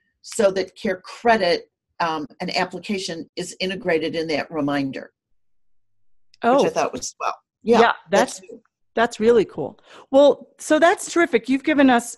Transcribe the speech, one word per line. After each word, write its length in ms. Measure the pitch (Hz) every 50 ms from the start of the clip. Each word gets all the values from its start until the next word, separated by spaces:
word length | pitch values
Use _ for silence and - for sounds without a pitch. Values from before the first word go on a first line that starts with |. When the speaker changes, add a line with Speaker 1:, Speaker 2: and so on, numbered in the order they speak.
| _ _ _ _ _
Speaker 1:
so 280 | - - - 208 196
that 240 | 190 190 185 - _
Care 260 | - - 208 185 -
Credit, 720 | _ - - - - 233 220 220 185 175 165 - - _ _ _ _ _ _ -
um, 280 | 170 165 160 156 151 - - -
an 100 | 185 185
application 760 | - 180 180 180 - 175 - - 202 190 - - 165 165 - _ -
is 200 | - 180 - - -
integrated 560 | 185 185 190 - - 180 165 156 160 156 151
in 120 | 165 160
that 240 | 165 151 139 - -
reminder, 600 | 170 151 143 143 143 143 139 135 - - - - _ _ _ _ _ _ _ _ _ _ _ _ _ _ _ _ _ _ _ _ _ _ _ _ _ - -
Speaker 2:
Oh. 180 | 233 262 285
Speaker 1:
which 100 | 202 -
I 20 | -
thought 200 | - - - -
was, 220 | 247 - - - -
well, 140 | 131 - - - _ _ _ _ -
yeah, 160 | 208 233 196
Speaker 2:
Yeah, 140 | 233 208 - - _ 165
Speaker 1:
that's 280 | 190 214 254 - - -
Speaker 2:
that's, 20 |
Speaker 1:
new. 200 | - - - - _ _ _ _ _ _ -
Speaker 2:
that's 260 | 226 226 240 - -
really 260 | 214 233 240 220 175
cool. 340 | - - - 139 - - _ _ _ - - - -
Well, 380 | 269 277 285 277 - - - _ _ _
so 180 | - - 311
that's 340 | 302 330 349 403 - - -
terrific. 380 | - 330 339 339 - 220 - -
You've 140 | 269 269 -
given 260 | 320 302 285 277 262
us 280 | 247 233 233 - -